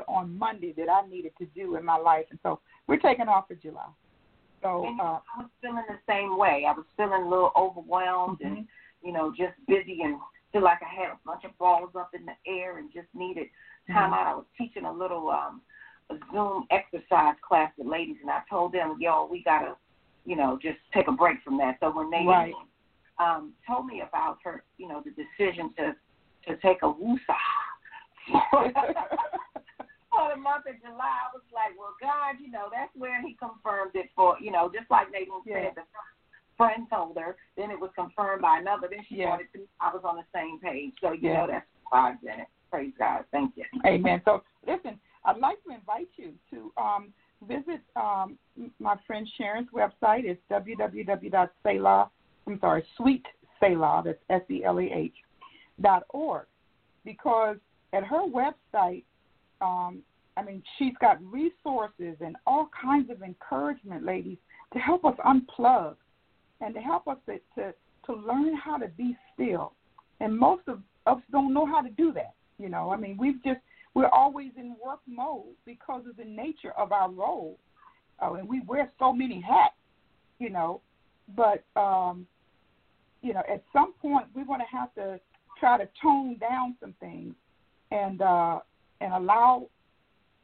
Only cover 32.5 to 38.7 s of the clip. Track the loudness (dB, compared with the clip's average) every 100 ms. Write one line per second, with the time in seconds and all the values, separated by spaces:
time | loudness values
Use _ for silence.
32.5 | -10 -8 -6 -8 -8 -6 -6 -6 -10 -12
33.5 | -8 -6 -4 -4 -6 -4 4 4 4 0
34.5 | 0 0 -2 2 4 4 -4 -10 -10 -8
35.5 | -6 -6 -8 -14 -18 -20 _ _ _ _
36.5 | 2 2 2 -4 -4 -4 -6 -10 -12 _
37.5 | -10 -8 -8 -10 -8 -6 -2 -2 2 4
38.5 | 4 2